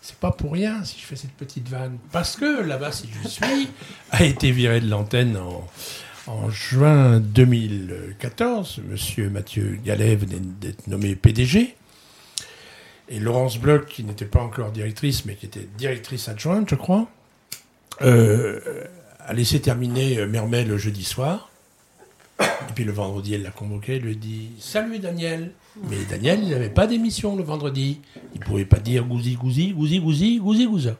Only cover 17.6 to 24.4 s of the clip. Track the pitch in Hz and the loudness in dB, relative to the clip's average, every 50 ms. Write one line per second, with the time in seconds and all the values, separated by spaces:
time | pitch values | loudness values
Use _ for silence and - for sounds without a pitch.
17.6 | _ _ _ _ _ _ - - - 127 123 117 113 110 104 110 120 107 101 104 | _ _ _ _ _ _ -10 2 6 8 8 8 8 8 6 4 2 0 -4 -6
18.6 | - - - - - - - - - - - _ - - - 117 120 110 - 147 | -8 -10 -10 -10 -12 -14 -18 -20 -20 -20 -20 _ -12 -6 -2 0 0 2 2 2
19.6 | 131 - 123 117 127 123 120 127 131 135 127 117 104 101 107 113 107 113 117 120 | 2 2 0 0 -2 -2 0 0 0 0 0 0 0 0 0 -2 0 0 0 0
20.6 | 120 110 104 104 98 107 101 101 92 - - - 127 143 175 220 - - _ _ | 2 2 0 0 -2 -2 -4 -4 -6 -6 -4 -4 -2 -2 -2 -4 -6 -14 _ _
21.6 | _ _ _ _ _ _ _ _ - _ _ _ _ _ _ _ - - - - | _ _ _ _ _ _ _ _ -20 _ _ _ _ _ _ _ -2 -2 -2 -4
22.6 | - - 113 110 120 107 95 104 104 95 98 101 98 101 104 104 101 98 98 - | -8 -10 -6 -6 -4 -4 -2 -4 -4 -4 -4 -6 -6 -4 -6 -6 -6 -8 -12 -12
23.6 | 107 104 101 101 101 - 131 131 123 113 110 107 107 110 110 110 | -10 -8 -8 -8 -6 -4 -6 -4 -4 -4 -6 -6 -8 -10 -10 -10